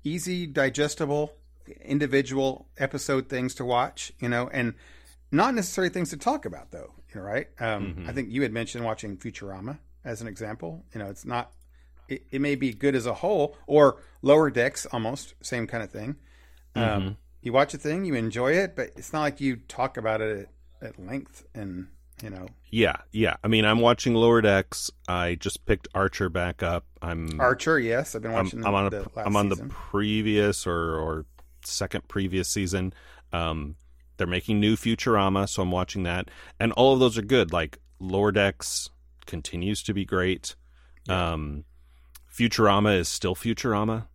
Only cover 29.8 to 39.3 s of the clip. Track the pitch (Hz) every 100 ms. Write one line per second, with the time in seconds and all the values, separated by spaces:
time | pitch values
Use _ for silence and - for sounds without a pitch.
29.8 | - 101 107 107 107 104 104 98 92 85
30.8 | 82 80 80 80 76 - - - - -
31.8 | 95 90 - 101 95 92 87 107 92 95
32.8 | 92 - - - - 87 82 80 73 73
33.8 | - - - - 87 90 - 104 107 110
34.8 | 117 113 - 107 98 95 101 - 90 90
35.8 | 92 98 87 87 - - - - 117 -
36.8 | 135 131 127 113 104 127 90 85 78 -
37.8 | _ - 92 95 104 101 98 - - -
38.8 | - - - - -